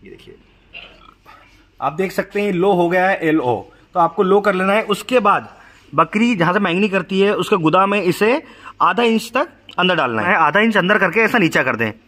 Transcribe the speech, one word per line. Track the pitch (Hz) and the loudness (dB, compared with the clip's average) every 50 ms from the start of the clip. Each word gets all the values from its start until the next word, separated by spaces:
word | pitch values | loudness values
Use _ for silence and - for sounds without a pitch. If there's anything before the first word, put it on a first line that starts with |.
| _ | _
ये | - | -20
देखिए, | 50 50 - - 50 50 _ _ _ _ _ _ - - - - - - - - _ _ _ - - - - _ _ _ _ _ _ _ | -20 -20 -20 -20 -20 -20 _ _ _ _ _ _ -20 -20 -20 -20 -20 -20 -20 -20 _ _ _ -20 -20 -20 -20 _ _ _ _ _ _ _
आप | - 139 151 | -8 -8 -4
देख | 156 185 190 | -4 -6 -4
सकते | - - 190 - - 208 | -4 -6 -6 -4 -4 -4
हैं | 208 208 190 | -4 -2 -2
लो | 175 175 202 202 | 0 0 0 2
हो | 175 175 170 | 2 0 2
गया | 180 185 180 | 2 2 2
है, | 190 196 - | 0 0 0
एलओ, | 160 160 156 156 123 123 117 98 - - - _ _ _ _ | 0 0 0 0 0 0 -2 -4 -6 -14 -20 _ _ _ _
तो | 185 | 0
आपको | 175 208 - - 202 | 0 0 2 0 0
लो | 185 190 202 | 2 2 2
कर | 196 208 190 | 2 0 -2
लेना | 185 185 190 196 | 0 0 0 0
है। | 220 214 | 0 0
उसके | 208 208 - - - 254 247 | -2 -6 -6 -4 -2 -2 0
बाद | 202 208 190 151 117 104 - - - - - - _ - - | 2 2 0 0 -4 -10 -20 -20 -20 -20 -20 -20 _ -8 -2
बकरी | 143 196 - - 214 233 240 247 | -2 -2 0 0 0 0 0 0
जहाँ | 180 170 165 180 | 0 0 0 0
से | 214 | 0
मैंगनी | 202 185 165 180 208 208 | 0 0 0 0 -2 0
करती | 180 196 175 - 196 190 | -2 -4 -4 -2 0 0
है, | 196 202 208 | 2 2 2
उसके | 165 180 - 214 | -2 0 0 0
गुदा | 190 160 156 160 185 196 | 0 2 2 2 2 2
में | 202 202 208 | 2 0 0
इसे | 180 180 165 - 202 220 254 311 320 - - - - - - _ | 0 -2 0 0 0 0 0 -2 -4 -10 -20 -20 -20 -20 -4 _
आधा | 143 170 185 202 240 | 0 0 2 2 0
inch | 233 226 220 - - - | 2 0 0 -2 -4 -4
तक | 262 330 339 - _ _ - - - | -4 -4 -4 -8 _ _ -12 -4 -2
अंदर | 180 180 180 | 0 0 2
डालना | 160 147 127 117 110 | 0 0 -2 -2 -2
है, | 107 175 180 | 0 0 2
आधा | 170 160 147 147 202 | 2 2 2 4 2
inch | 214 226 214 | 2 2 2
अंदर | 202 170 180 214 | 0 2 2 2
करके | 214 190 180 165 214 | 2 2 0 0 0
ऐसा | 226 208 - | 0 0 2
नीचा | 214 190 156 - 165 143 | 0 0 2 0 0 0
कर | 127 120 | 0 -2
दें | 110 117 107 104 - _ | -2 -4 -6 -6 -10 _